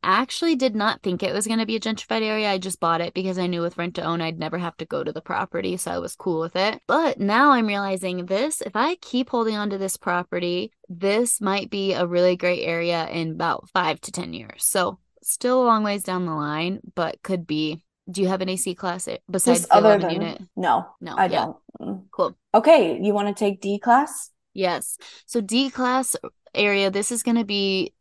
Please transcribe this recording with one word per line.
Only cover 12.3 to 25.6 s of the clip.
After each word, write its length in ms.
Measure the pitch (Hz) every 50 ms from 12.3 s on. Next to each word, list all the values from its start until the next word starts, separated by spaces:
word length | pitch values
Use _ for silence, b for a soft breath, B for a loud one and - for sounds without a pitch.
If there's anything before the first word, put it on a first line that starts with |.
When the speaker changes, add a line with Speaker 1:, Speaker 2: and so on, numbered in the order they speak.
| 180
Speaker 1:
great 280 | 180 - 180 180 - -
area 440 | 165 165 165 170 170 170 165 160 -
in 240 | - 165 165 160
about 380 | 156 165 170 165 139 - - -
five 320 | _ 185 175 160 151 -
to 100 | - -
ten 220 | - 180 - - 82
years. 320 | - 110 104 - - -
So 340 | - - 196 180 190 190 - _ _ _ _ -
still 400 | - - - - 247 254 262 254
a 20 |
long 180 | 240 226 214 214
ways 200 | 208 202 202 190
down 220 | - 185 180 180
the 100 | 170 160
line, 460 | 156 147 147 151 156 170 175 196 214 - - -
but 300 | - 170 156 - - -
could 240 | - 190 180 165 -
be. 340 | 151 151 156 156 151 160 - _ _ _ _ -
Do 120 | 175 196 196
you 40 | 180
have 140 | 190 190
any 160 | 190 185 185 185
C 160 | - 190 175
class 340 | - - 185 175 185 - -
a-, 120 | - - - -
besides 300 | 185 185 - 240 247 -
Speaker 2:
Just 100 | - -
Speaker 1:
the 60 | -
Speaker 2:
other 140 | 208 208 220
Speaker 1:
eleven 120 | 208 196
Speaker 2:
than 120 | 190 175 170
Speaker 1:
unit? 280 | 185 208 165 - - 185 - _
Speaker 2:
No, 320 | - 185 160 117 156 - - - _
Speaker 1:
No, 160 | 175 170 123
Speaker 2:
I 120 | - 190 180
Speaker 1:
yeah. 180 | 185 - -
Speaker 2:
don't. 120 | 156 - - _ - - -
Mm. 260 | - - 202 185 - _
Speaker 1:
Cool. 260 | - - 180 - - _ _ _ -
Speaker 2:
Okay, 440 | 220 226 294 330 294 196 160 139 -
you 140 | 185 208 208
wanna 220 | 202 202 202 196
take 260 | - 220 202 196 190
D 160 | - 196 202 202
class? 540 | - 247 233 269 294 302 - - - - _ _ _ _ _
Speaker 1:
Yes. 420 | 190 190 180 170 139 - - - B B B B B B -
So 140 | - 240
D 280 | 202 190 220 247